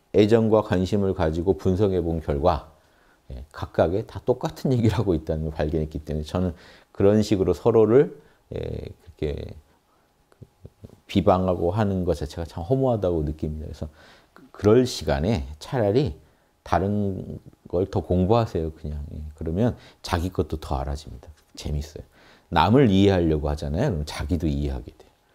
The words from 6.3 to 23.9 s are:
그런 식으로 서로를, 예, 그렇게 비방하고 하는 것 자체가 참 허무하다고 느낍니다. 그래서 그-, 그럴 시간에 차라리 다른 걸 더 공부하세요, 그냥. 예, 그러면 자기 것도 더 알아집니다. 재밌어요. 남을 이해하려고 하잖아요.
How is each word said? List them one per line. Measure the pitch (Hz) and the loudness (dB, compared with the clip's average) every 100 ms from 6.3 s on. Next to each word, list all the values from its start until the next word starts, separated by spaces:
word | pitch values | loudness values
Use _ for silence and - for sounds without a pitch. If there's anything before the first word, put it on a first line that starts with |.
| 92 90 80 - - _ | -4 -4 -6 -14 -20 _
그런 | - 98 107 | 0 4 4
식으로 | 104 101 90 | 2 2 2
서로를, | 87 120 113 107 123 175 - - _ - | 2 2 4 6 6 4 -2 -20 _ -14
예, | 117 - - - - | -10 -8 -8 -10 -16
그렇게 | - - 76 73 73 76 - _ _ _ _ _ _ - - _ - _ - _ - | -18 -8 -6 -6 -10 -16 -20 _ _ _ _ _ _ -20 -20 _ -20 _ -20 _ -4
비방하고 | 101 95 92 92 87 87 | 0 4 4 2 0 0
하는 | 101 101 95 | 0 0 0
것 | 87 | -2
자체가 | 80 - - | -2 -4 -10
참 | 85 - | -10 -8
허무하다고 | 82 131 131 113 95 85 | -4 0 0 0 0 0
느낍니다. | 73 76 78 78 80 | -2 -4 -6 -8 -12
그래서 | 82 78 - - - _ | -12 -12 -14 -20 -20 _
그-, | - - | -20 -20
그럴 | - 101 123 123 | -2 4 6 4
시간에 | - 80 69 85 101 67 - | -2 -2 0 0 -2 -4 -12
차라리 | - 131 104 117 143 - _ _ _ _ | -6 -2 2 2 0 -4 _ _ _ _
다른 | - 175 101 104 101 95 - - - - - | -2 -2 0 -2 -2 -4 -8 -14 -16 -20 -6
걸 | 87 98 | -2 -2
더 | 104 | -2
공부하세요, | 85 92 92 117 113 90 80 | 0 2 4 2 2 -2 -6
그냥. | - 76 73 73 | -8 -10 -8 -10
예, | 80 76 | -12 -12
그러면 | - 80 85 120 - - _ | -10 -6 -2 -2 -4 -12 _
자기 | - 87 92 | -6 -4 -4
것도 | - - 76 | -4 -4 -6
더 | - 69 | -6 -6
알아집니다. | 67 71 62 60 - - _ | -4 -8 -10 -18 -20 -20 _
재밌어요. | - - 73 73 - - _ _ _ - | -14 -8 -6 -8 -14 -20 _ _ _ -2
남을 | 85 87 127 127 | 2 6 6 6
이해하려고 | 95 98 92 82 78 73 | 6 6 4 2 0 -2
하잖아요. | 73 73 78 143 | -4 -4 -2 -2